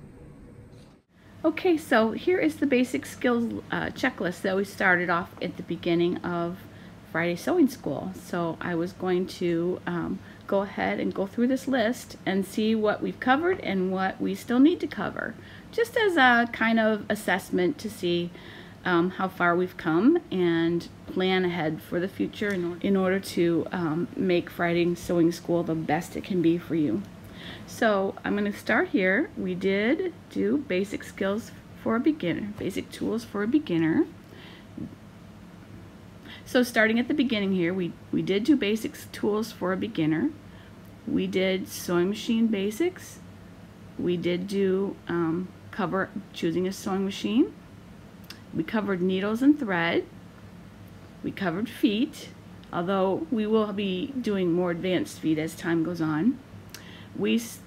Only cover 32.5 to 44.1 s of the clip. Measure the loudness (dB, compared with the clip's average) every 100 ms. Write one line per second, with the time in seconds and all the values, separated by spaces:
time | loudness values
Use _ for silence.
32.5 | -6 -6 -4 -8 -6 -4 -2 -4 -4 2
33.5 | 2 2 2 4 4 2 -2 -20 -20 -18
34.5 | -20 -16 -12 -12 -14 -20 -20 -20 -20 -20
35.5 | -20 -20 -18 -18 -20 -20 -20 -18 -18 0
36.5 | 2 4 4 4 4 2 2 2 2 2
37.5 | 2 2 0 -2 -6 -4 -2 0 2 4
38.5 | 4 4 0 -2 -10 -14 -4 -2 0 -2
39.5 | -4 -2 -2 -2 0 0 2 0 -4 -14
40.5 | -20 -20 -20 -20 -14 -4 -2 0 0 2
41.5 | 0 -4 -8 -2 2 2 0 0 2 2
42.5 | 2 -2 0 -2 -2 -12 -18 -18 -18 -20
43.5 | -20 -20 -20 -14 -4 -2